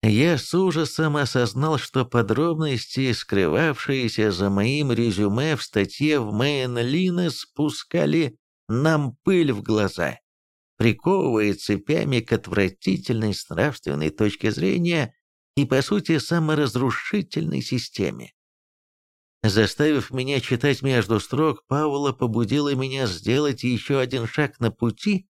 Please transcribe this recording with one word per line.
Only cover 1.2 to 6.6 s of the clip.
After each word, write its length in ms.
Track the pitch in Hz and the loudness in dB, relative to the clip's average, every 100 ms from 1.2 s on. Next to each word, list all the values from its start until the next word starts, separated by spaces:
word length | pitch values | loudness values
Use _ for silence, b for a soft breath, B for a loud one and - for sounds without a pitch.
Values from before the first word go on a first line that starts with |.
| 139 131 120 127 156 156 | 0 0 0 0 -2 -2
что 260 | - 127 | -2 -4
подробности, 1080 | 123 120 113 113 165 156 156 127 - - 135 | 0 0 2 2 0 0 -2 -4 -4 -4 -2
скрывавшиеся 1200 | 113 - 98 87 82 160 139 - 135 120 - 110 | -2 -2 2 2 2 0 -2 -4 -2 -2 0 0
за 180 | 90 101 | 2 0
моим 400 | 98 107 143 147 | 2 2 0 0
резюме 640 | 117 117 95 104 107 151 | 2 0 2 0 0 0
в 80 | 143 | -2
статье 560 | - 107 101 - 147 147 | -2 -2 -2 0 0 0
в 140 | 107 | 0
Мэйн 460 | 104 135 147 | 0 0 0